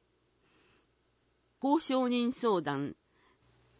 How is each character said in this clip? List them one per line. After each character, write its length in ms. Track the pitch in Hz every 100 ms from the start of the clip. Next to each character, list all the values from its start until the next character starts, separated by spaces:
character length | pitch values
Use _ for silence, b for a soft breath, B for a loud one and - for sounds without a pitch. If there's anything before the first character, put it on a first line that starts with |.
| _ _ _ _ b b b b _ _ _ _ _ _ _ _
交 200 | 269 311
渉 260 | - 262 247
人 240 | 247 233
相 300 | - 233 185
談。 340 | 143 139 143 - _ b b b _ _ _